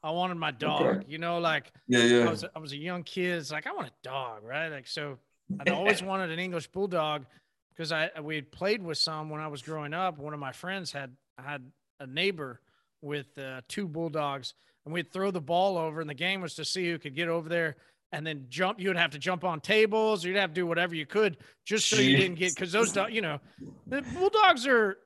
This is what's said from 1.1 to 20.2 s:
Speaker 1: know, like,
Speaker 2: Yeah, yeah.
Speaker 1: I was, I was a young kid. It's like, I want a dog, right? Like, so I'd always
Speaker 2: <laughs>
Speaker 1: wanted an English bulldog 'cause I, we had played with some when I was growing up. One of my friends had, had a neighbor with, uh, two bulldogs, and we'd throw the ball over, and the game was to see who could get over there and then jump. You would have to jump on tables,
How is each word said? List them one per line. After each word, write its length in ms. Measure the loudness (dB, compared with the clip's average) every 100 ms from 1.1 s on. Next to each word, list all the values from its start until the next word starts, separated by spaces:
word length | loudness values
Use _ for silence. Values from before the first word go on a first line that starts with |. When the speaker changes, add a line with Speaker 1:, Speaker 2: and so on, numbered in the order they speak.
| -6
Speaker 1:
know, 200 | -2 0
like, 320 | 2 0 -2 _ 2
Speaker 2:
Yeah, 160 | 6
yeah. 240 | 8 8 6
Speaker 1:
I 40 |
was, 140 | 2 -6 -10
I 20 |
was 140 | -12
a 40 | -8
young 280 | -6 -6
kid. 340 | -6 -2 -2 -2
It's 140 | -4
like, 140 | -6 -6
I 40 |
want 140 | -8 -8
a 40 | _
dog, 400 | -8 -6 -6 -10
right? 260 | -8 -6 -6
Like, 200 | -8 -10
so 300 | -8 -8 -10 _ _ _ -2
I'd 80 | 0
always 340 | 2 2 2
Speaker 2:
<laughs> 0 |
Speaker 1:
wanted 280 | 0 -4 -2
an 80 | -4
English 280 | -4 -6 -6
bulldog 580 | -4 -2 0 0 -2 -8 _ _ _ _ -10
'cause 160 | -4
I, 180 | 0 -2 -4
we 140 | -6 -6
had 140 | -8
played 320 | -4 -2 0
with 160 | -2 -2
some 300 | -2 -2 -6
when 100 | -6
I 60 | -8
was 140 | -10
growing 320 | -8 -8 -4
up. 240 | -2 -2 -2
One 160 | -10
of 60 | -8
my 100 | -8
friends 380 | -8 -8 -6 -8
had, 240 | -8 -10 -16 _ -16
had 320 | -10 -10 -12 _ _ _
a 60 | -8
neighbor 540 | -2 -2 -2 -8 -12 _ _ _ _
with, 380 | -8 -8 -8 -12
uh, 220 | -12 -12 -8
two 180 | -6 -6
bulldogs, 680 | -4 -4 -2 -2 -4 -10 -14 _ _
and 80 | -8
we'd 200 | -6 -4
throw 180 | -2 -2
the 100 | -2
ball 380 | 2 4 4 2
over, 220 | -2 -4
and 100 | -8
the 40 |
game 260 | -2 -2 -2
was 140 | -4 -8
to 80 |
see 260 | -4 -2 -2
who 80 | -2
could 160 | -6
get 140 | -4 0
over 200 | 0 0
there 280 | 0 0 -4 _ _ _
and 160 | -8 -6
then 200 | -8 -8
jump. 320 | -2 -2 0
You 80 | -2
would 80 | 2
have 160 | 0
to 60 | 0
jump 240 | -2 0
on 160 | -2 -4
tables, 640 | 2 4 6 4 2 2